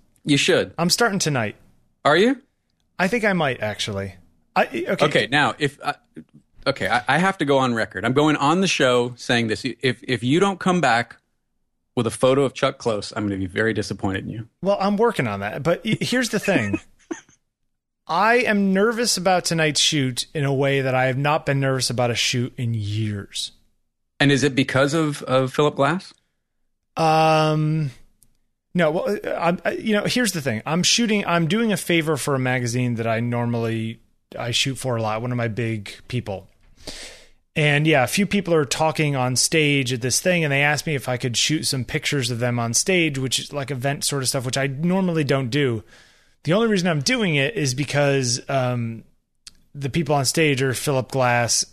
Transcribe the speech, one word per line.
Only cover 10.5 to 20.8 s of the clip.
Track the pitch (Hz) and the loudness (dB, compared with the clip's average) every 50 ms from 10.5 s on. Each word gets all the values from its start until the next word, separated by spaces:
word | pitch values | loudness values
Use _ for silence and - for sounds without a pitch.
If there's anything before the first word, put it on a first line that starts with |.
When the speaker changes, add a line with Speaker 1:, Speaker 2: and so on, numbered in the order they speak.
| 190 175 | -2 -2
Speaker 1:
come | - 190 180 175 | 0 0 2 2
back | 151 127 113 117 117 - - _ _ _ _ _ _ _ _ _ _ _ _ _ _ _ _ | 2 2 2 2 0 -4 -12 _ _ _ _ _ _ _ _ _ _ _ _ _ _ _ _
with | 127 110 | -2 -2
a | 113 | -2
photo | 110 - - 131 131 139 139 | 0 2 4 4 4 4 2
of | 123 - | 0 0
Chuck | - 139 135 131 | -2 -2 -2 -2
Close, | - - 120 110 104 - - - | -2 -4 -4 -4 -2 -6 -8 -6
I'm | 113 107 | -4 -4
gonna | 101 98 95 | -4 -2 -4
be | 95 | -6
very | 87 90 107 110 113 110 | -4 -2 -2 0 0 0
disappointed | 107 101 - 104 - - 98 95 95 - | -2 -4 -6 -6 -6 -4 -4 -4 -4 -8
in | - | -8
you. | 101 117 117 - _ _ | -10 -10 -12 -14 _ _
Speaker 2:
Well, | 175 190 202 202 | -2 -2 0 0
I'm | 190 202 208 | 0 0 2
working | 196 233 240 - - 135 | 2 2 0 0 0 -2
on | 110 101 98 | -2 -4 -4
that. | 98 104 - 156 123 | -6 -6 -6 -4 -2
But | 165 180 190 - | -2 -2 0 0
y-, | 220 208 - | -4 -2 -2
here's | 151 - 240 254 254 214 | -2 0 0 0 0 0
the | - 196 | -2 -2
thing. | - 202 185 143 107 101 101 - - | 0 0 0 0 0 -2 -4 -6 -8
<laughs> | - _ _ _ _ - - - _ _ _ _ _ _ _ _ _ _ _ _ _ _ _ _ - | -16 _ _ _ _ -14 -14 -14 _ _ _ _ _ _ _ _ _ _ _ _ _ _ _ _ -2
I | 160 180 202 220 240 | 0 2 4 4 4
am | 247 240 - 214 202 196 190 190 | 4 2 2 2 2 2 2 4
nervous | 190 208 233 226 226 247 208 - | 4 2 2 2 0 0 0 -2
about | 190 170 190 185 175 - | 0 2 2 2 2 2
tonight's | - 170 165 156 156 139 - | 0 0 2 2 2 2 2
shoot | - - 160 147 131 127 123 - - - - | 0 2 2 2 0 0 -2 -6 -8 -6 -4
in | 156 139 | -2 0
a | 143 139 | 0 0
way | 131 139 139 139 139 | 2 2 2 2 2